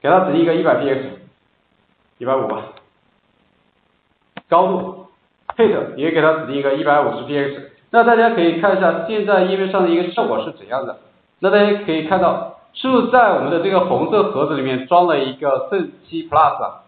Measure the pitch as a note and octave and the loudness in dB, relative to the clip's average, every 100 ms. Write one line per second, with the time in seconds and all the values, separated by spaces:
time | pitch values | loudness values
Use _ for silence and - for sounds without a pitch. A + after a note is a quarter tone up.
0 | C#3+ F#3 F#3 D#3+ E3+ D#3+ D#3 C3 C#3 C3 | 2 2 2 0 2 2 2 0 0 -4
1 | G2 - - _ _ _ _ _ _ _ | -6 -16 -20 _ _ _ _ _ _ _
2 | _ _ B2 C3+ A#2+ G#2+ G2+ - _ _ | _ _ -4 -2 -2 -6 -10 -20 _ _
3 | _ _ _ _ _ _ _ _ _ _ | _ _ _ _ _ _ _ _ _ _
4 | _ _ _ - _ E3+ F#3+ F#3 - - | _ _ _ -20 _ 2 2 -2 -6 -12
5 | - _ _ _ _ - A3 - - B2 | -20 _ _ _ _ 2 2 2 -4 -4
6 | D#3 D#3+ D#3 D#3+ A#2 C#3 C#3 C#3 C#3+ D3 | -2 2 2 2 -2 -4 -2 -2 2 2
7 | B2+ - C3 D3 C#3 - - _ _ A#3 | 0 -4 -6 -4 -4 -6 -16 _ _ 2
8 | A#3 A#3 A#3 F3+ E3+ E3 G3 F#3+ F3+ D#3+ | 4 4 4 2 0 2 0 2 0 0
9 | - G#3+ F#3+ F#3+ F3+ F#3+ F#3+ F#3+ E3+ E3+ | -4 -4 2 2 2 0 -2 0 2 0
10 | - - A#2 A2 E3 - G2+ B2+ B2 - | 0 -4 -4 -4 -6 -14 -8 -8 -8 -14
11 | _ _ _ _ F#3 G3+ G#3 G3+ - D#3+ | _ _ _ _ 0 2 2 0 -2 -4
12 | D#3 F#3 E3+ - - - _ - C4 B3+ | -2 0 0 -2 -8 -14 _ -8 0 0
13 | A3+ B3+ A3 E3+ C#3 E3 G3 F#3+ - B2+ | 2 4 4 2 0 -2 0 0 0 -2
14 | D3+ G#3+ D#3 C3 D3+ D3 C3 B2+ C3 F3 | 0 0 0 -2 -4 -2 -4 -6 2 2
15 | F3 D3 C3+ C3 D3 C3+ - G3 D#3+ - | 4 0 -2 -4 -2 -2 -2 -6 -6 -12
16 | _ E3 D#3+ D3 D3 - G#2 - | _ -12 -2 2 2 0 -8 -10